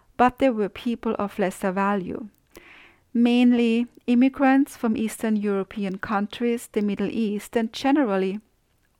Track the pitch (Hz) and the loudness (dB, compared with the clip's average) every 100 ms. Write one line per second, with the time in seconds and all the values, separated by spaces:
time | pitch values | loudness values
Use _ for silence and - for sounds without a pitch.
0 | _ - - - 269 220 202 - 240 233 | _ 0 0 2 0 0 -4 -6 -6 -4
1 | 226 220 202 - 190 - 196 185 196 202 | -4 -4 -6 -4 -4 -2 -4 -2 -2 -2
2 | 180 - 208 _ _ - - - - _ | -4 -10 -12 _ _ -20 -20 -20 -20 _
3 | _ 233 240 240 247 240 233 233 240 - | _ 2 4 6 6 4 2 0 -2 -8
4 | - 240 269 269 269 269 285 - 233 220 | 0 4 4 4 4 4 2 -2 -2 -2
5 | 220 - 226 214 208 196 190 - 196 190 | -4 -4 -2 -2 0 -2 -4 -6 -6 -6
6 | - 202 208 - 240 240 - - 208 196 | -4 -4 -4 -4 -2 -2 -4 -4 -2 -2
7 | 196 - 220 208 - 233 226 - 269 294 | -2 -2 -2 -4 -4 -4 -4 -2 0 2
8 | 247 190 190 208 - _ _ _ _ | 2 0 -2 -4 -12 _ _ _ _